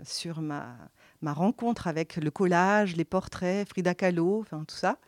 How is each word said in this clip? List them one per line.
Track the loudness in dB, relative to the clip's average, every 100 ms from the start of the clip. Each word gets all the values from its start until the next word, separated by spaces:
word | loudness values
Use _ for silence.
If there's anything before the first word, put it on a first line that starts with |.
| -10
sur | -10 -8 -8
ma, | -6 -8 -10 -16 -20 _ _ -8
ma | -4
rencontre | 2 4 4 0 -2 -2
avec | -2 -2 -2
le | -2
collage, | 2 4 6 6 4 2 0
les |
portraits, | -2 -2 -4 -4 -2 -2 -2
Frida | -2 -2
Kahlo, | 2 0 2 2 0
enfin, | -4 -10 -12
tout | -4
ça, | -2 -2